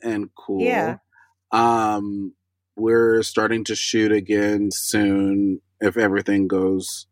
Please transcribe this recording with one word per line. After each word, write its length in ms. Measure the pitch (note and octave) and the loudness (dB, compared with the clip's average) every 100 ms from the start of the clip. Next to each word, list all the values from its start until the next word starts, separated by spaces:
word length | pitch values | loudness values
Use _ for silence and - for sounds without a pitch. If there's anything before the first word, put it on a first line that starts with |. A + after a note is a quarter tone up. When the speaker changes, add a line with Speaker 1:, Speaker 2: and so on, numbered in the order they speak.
Speaker 1:
and 260 | A#2 G#2+ G2 - | -6 -6 -6 -12
cool. 300 | - G2 B3 | -6 -2 0
Speaker 2:
Yeah. 320 | A#3 D#3+ G3 _ _ _ _ - | 0 -2 -6 _ _ _ _ -4
Speaker 1:
Um, 840 | A2+ A#2 A#2 A2 G#2 G2+ G2+ G2 _ _ _ _ - | 2 2 2 0 -2 -4 -8 -10 _ _ _ _ -4
we're 480 | A2+ A#2 A#2 A2+ | 2 4 4 2
starting 400 | G#2+ A#2 A2 A2+ G#2+ | 0 -2 0 -2 -4
to 100 | G#2+ | -6
shoot 360 | - A2+ G#2+ | -2 0 2
again 580 | G#2+ F#2+ G#2 G#2 G#2 G2+ | 2 2 0 2 0 -2
soon 880 | - - G#2+ G2+ G2 G2 G2+ G2 F2+ _ - | -4 -4 0 2 2 0 0 0 -2 _ -4
if 180 | G#2 A2+ | -2 2
everything 500 | G#2 G2 G2 G2+ F#2+ | 2 0 0 0 0
goes 600 | F#2+ F#2+ F#2+ F#2 - - | 0 0 -2 -4 -12 -16